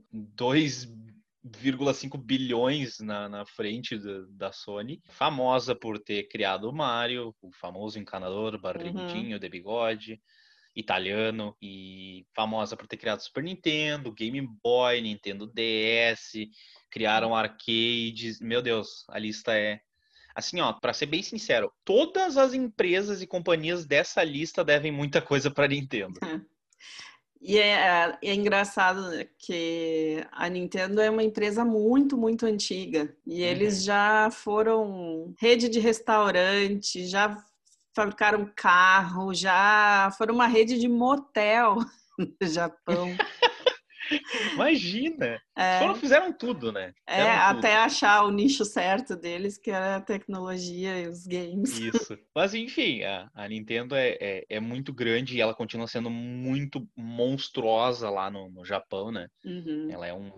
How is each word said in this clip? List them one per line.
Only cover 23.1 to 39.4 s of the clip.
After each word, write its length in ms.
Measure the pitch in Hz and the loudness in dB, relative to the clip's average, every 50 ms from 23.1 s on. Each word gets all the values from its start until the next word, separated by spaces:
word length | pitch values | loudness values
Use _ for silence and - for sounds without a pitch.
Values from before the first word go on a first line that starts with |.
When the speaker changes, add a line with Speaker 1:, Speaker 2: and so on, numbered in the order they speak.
| 208 185 | -4 -6
Speaker 1:
e 60 | 185 175 | -6 -6
companhias 580 | - 180 170 180 170 160 156 160 175 180 165 | -6 -4 0 2 2 2 2 0 -4 -4 -2
dessa 380 | 143 143 143 165 - - - 180 | 2 2 2 2 2 0 0 0
lista 400 | 160 143 139 156 165 - - 175 | 0 0 -4 -6 -4 -2 -2 2
devem 280 | 147 147 147 143 156 | 4 4 2 2 0
muita 300 | 147 139 143 143 139 165 | -2 -2 -2 0 2 0
coisa 280 | - - 143 139 139 143 | 2 2 2 2 2 0
pra 160 | 139 - 143 139 | 2 2 2 2
Nintendo. 520 | 139 143 139 135 - 110 98 92 92 90 | 2 0 -4 -4 -4 -4 -4 -6 -8 -8
Speaker 2:
<laughs> 280 | - 170 160 160 - - _ _ _ _ _ _ - - - - - - - _ _ _ _ _ | -8 -6 -6 -8 -10 -12 _ _ _ _ _ _ -20 -20 -20 -18 -20 -20 -20 _ _ _ _ _
E 160 | - 185 196 214 | -4 2 4 4
é, 120 | 208 208 | 6 6
é, 460 | 208 196 147 185 175 170 170 170 - - | 4 4 4 4 6 4 4 2 0 -4
é 120 | - 196 196 | -4 -2 -2
engraçado 640 | 196 208 202 196 196 202 202 - - 190 185 185 196 196 180 165 - - - _ _ | 0 2 2 4 2 2 2 2 2 2 2 2 0 -2 -6 -6 -8 -8 -10 _ _
que 880 | - - 185 170 165 165 165 165 165 165 160 160 160 156 156 156 - - - | -10 -6 -4 -2 -2 -2 -2 -2 -2 -2 0 0 0 0 -2 -4 -6 -8 -8
a 160 | - 165 175 | -6 -4 -4
Nintendo 500 | 180 180 180 175 - 196 185 190 202 208 | -4 -4 -6 -4 -4 -4 -2 0 2 2
é 100 | 214 214 | 2 4
uma 140 | 220 220 220 | 4 2 2
empresa 400 | 220 208 - 208 208 208 220 240 | 0 0 0 0 0 0 0 0
muito, 540 | 233 226 214 208 220 247 277 285 277 277 240 | 2 2 2 4 4 6 6 4 4 4 2
muito 280 | 226 220 226 226 233 | 2 2 0 2 0
antiga. 720 | 226 214 202 202 - 202 185 190 - 160 156 147 151 - _ - | 0 0 0 -2 -4 -4 -6 -4 -2 -2 -2 -2 -2 -6 _ -12
E 160 | - 165 175 | -8 -4 -2
eles 360 | 175 175 175 185 202 214 202 190 | -2 0 0 0 0 0 0 0
Speaker 1:
Uhum. 60 | 185 | 0
Speaker 2:
já 440 | 196 202 202 202 208 214 214 214 220 | 2 2 4 4 6 6 6 4 2
foram 1040 | 220 - - 214 208 214 220 220 220 220 220 208 196 185 175 170 165 160 165 175 180 - | 0 -2 -4 -2 0 2 2 4 2 2 0 -2 -4 -6 -6 -6 -6 -6 -8 -10 -6 0
rede 300 | - 233 240 240 233 240 | 4 6 6 6 4 2
de 100 | 220 233 | 2 2
restaurante, 1300 | 214 226 220 220 - - 220 214 208 202 185 180 180 185 196 202 202 196 202 202 202 - - 185 180 180 | 4 4 2 2 2 2 4 4 4 4 4 4 4 4 4 2 2 2 0 -2 -4 -4 -6 -6 -6 -2
já 300 | 185 196 202 214 208 214 - _ _ _ _ _ _ _ _ _ - | 0 2 2 2 0 -4 -14 _ _ _ _ _ _ _ _ _ -2
fabricaram 560 | - 214 202 208 - 220 208 208 208 202 208 - | -2 0 0 0 2 4 4 4 4 0 -2 -4
carro, 800 | - - 202 175 180 185 190 190 196 190 175 180 180 190 196 190 | 0 4 6 8 8 8 8 8 6 4 2 -2 -4 -4 -2 -2
já 800 | 170 | 0